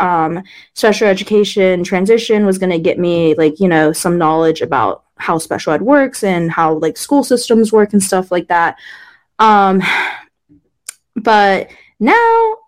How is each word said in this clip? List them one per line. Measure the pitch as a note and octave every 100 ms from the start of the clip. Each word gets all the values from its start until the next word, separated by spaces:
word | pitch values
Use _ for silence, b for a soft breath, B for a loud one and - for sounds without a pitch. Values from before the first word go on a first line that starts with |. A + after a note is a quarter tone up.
Um, | F3+ E3+ D#3+ E3+ F#3+ B B
special | - A3 G#3 G#3+
education | F#3+ G3+ G#3+ G3+ - F#3 F3+
transition | F3 F#3 F#3+ A3+ A3+ G#3+ G#3
was | F#3+
gonna | F#3 E3+
get | E3+ -
me, | F3 E3+ E3
like, | D#3 D#3 D3+
you | F#3+
know, | D#3+ D#3
some | D#3+ F3+ F3
knowledge | D#3 D#3+ E3 D#3+
about | - C3+ G#2+ - _ _
how | - E3
special | - G#2 -
ed | E3
works | G3 C#4+ C4+ -
and | G3+ F3+ E3
how, | E3 D#3+ D#3+
like, | D#3+ -
school | - C#4+
systems | - B3 - A3+ A3
work | A3 G#3
and | G3+
stuff | F#3+ F#3+ F#3
like | F3 F3
that. | E3+ E3+ - B B B B B _
Um, | A3 G#3 G3 F#3+ F3+ B B B B _ _ _ _ _ - - _ -
but | G#3+ G#3+ G3+ F#3+ - b b b
now | G#3+ A4+ A#4 A4+ A4+ A4